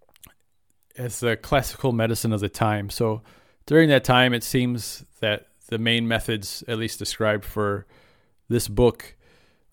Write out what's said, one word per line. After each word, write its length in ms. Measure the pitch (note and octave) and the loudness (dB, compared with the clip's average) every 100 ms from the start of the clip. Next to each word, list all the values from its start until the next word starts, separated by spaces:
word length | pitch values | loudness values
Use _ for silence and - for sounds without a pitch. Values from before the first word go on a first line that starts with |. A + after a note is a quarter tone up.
| _ _ - _ _ _ _ _ _ - | _ _ -20 _ _ _ _ _ _ -10
as 220 | B2 - | -10 -4
the 140 | A#2+ A2 | -2 -2
classical 520 | - C#3 - - C3+ | 0 -2 -2 -4 -2
medicine 440 | A#2 A2+ A2 A#2 | 0 0 0 -2
of 60 | G#2+ | -2
the 100 | G2+ | -2
time. 400 | - A2 G#2+ G2+ | 0 0 0 -4
So 320 | - A2+ A2 - - _ _ | -2 -2 -2 -8 -20 _ _
during 240 | - D3+ D#3+ | 2 6 6
that 160 | C3+ | 4
time, 300 | - B2+ B2+ | 4 4 4
it 100 | A#2+ | 2
seems 640 | - B2+ B2 A#2+ - - - _ | 0 0 0 -4 -8 -14 -20 _
that 260 | A2 G#2 - _ - | -2 -2 -6 _ -8
the 100 | A2+ | -2
main 280 | A2+ A#2 A#2 | 0 2 2
methods, 560 | A2+ - A2 G2 - - | 0 -2 -4 -6 -12 -8
at 80 | A2 | -4
least 220 | A2+ - | -6 -6
described 480 | - - G#2+ G#2 - | -8 -2 0 0 -4
for 400 | G#2+ G#2 G2+ - _ _ _ _ _ - | -4 -2 -4 -8 _ _ _ _ _ -4
this 180 | A#2 A2 | -2 0
book, 480 | G#2 A#2+ - - - _ _ _ _ _ | 2 2 2 -8 -20 _ _ _ _ _